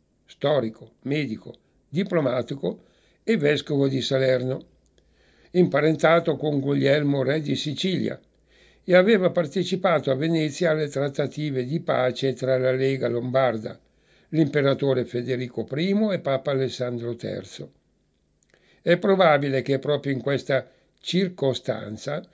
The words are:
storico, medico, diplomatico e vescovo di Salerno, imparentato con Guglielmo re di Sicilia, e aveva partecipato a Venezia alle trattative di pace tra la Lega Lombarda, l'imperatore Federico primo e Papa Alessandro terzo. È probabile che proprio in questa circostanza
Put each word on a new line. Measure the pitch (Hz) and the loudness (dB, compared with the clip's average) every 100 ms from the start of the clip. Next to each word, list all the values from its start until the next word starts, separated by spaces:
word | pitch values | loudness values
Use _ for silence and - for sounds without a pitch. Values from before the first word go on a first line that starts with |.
| _ _ _ | _ _ _
storico, | - 143 147 113 - - _ | -4 0 0 0 -6 -20 _
medico, | 131 151 135 110 - - _ _ _ | -6 -4 -4 -8 -12 -20 _ _ _
diplomatico | 147 208 170 135 127 120 143 87 - _ _ _ _ | -6 -2 0 0 -2 -4 -6 -6 -8 _ _ _ _
e | - 220 | -2 0
vescovo | 143 143 - 143 139 | 2 0 0 0 0
di | 135 | 0
Salerno, | 110 135 131 127 127 127 - _ _ _ _ _ _ _ _ | -2 0 2 2 0 -6 -10 _ _ _ _ _ _ _ _
imparentato | 180 175 143 156 147 156 165 170 139 | 2 4 4 2 4 4 4 2 -2
con | 151 147 | -2 -2
Guglielmo | 139 143 135 147 147 139 | 0 2 2 2 2 0
re | 131 156 | 0 -2
di | 147 131 | -2 -4
Sicilia, | 151 135 190 165 110 - _ _ _ _ _ _ | -4 -4 -2 -2 -4 -6 _ _ _ _ _ _
e | - 180 | 4 6
aveva | 185 214 180 | 6 4 4
partecipato | 139 156 190 180 180 190 156 139 | 0 -2 -2 -2 0 2 2 2
a | 131 | 0
Venezia | 160 165 151 139 170 | 0 0 0 0 0
alle | 156 147 | 0 -2
trattative | 143 143 139 139 151 151 131 123 | -2 -4 -2 -4 -4 -6 -4 -4
di | 165 | -4
pace | 175 127 127 123 135 | -2 0 0 0 -4
tra | 120 131 127 | -2 0 0
la | 131 | 2
Lega | 131 135 135 120 | 2 0 0 -2
Lombarda, | 120 123 131 131 113 107 - _ _ _ _ - | -2 -2 2 2 0 -6 -12 _ _ _ _ -4
l'imperatore | 156 147 147 139 131 139 127 117 | 0 2 2 2 2 2 0 -2
Federico | 120 123 123 120 - 107 | -4 -4 -4 -6 -8 -6
primo | 135 185 202 214 | -4 0 0 0
e | 180 | -2
Papa | 139 135 147 | -2 -2 0
Alessandro | 139 127 - 123 120 117 117 | -2 -2 -4 -6 -4 -6 -6
terzo. | 107 98 104 - - _ _ _ _ _ _ _ _ _ _ _ | -6 -8 -10 -14 -18 _ _ _ _ _ _ _ _ _ _ _
È | 175 175 | 2 2
probabile | 202 190 170 147 139 135 | 4 4 6 4 2 -2
che | 123 135 | 0 -2
proprio | 135 143 135 | 0 -2 -2
in | 135 | -4
questa | 139 139 - 135 - _ _ _ | -2 -2 0 -2 -2 _ _ _
circostanza | - 180 185 180 135 120 - 107 107 107 - 147 - | -4 -2 -2 -2 -2 -2 -4 -8 -8 -12 -10 -10 -12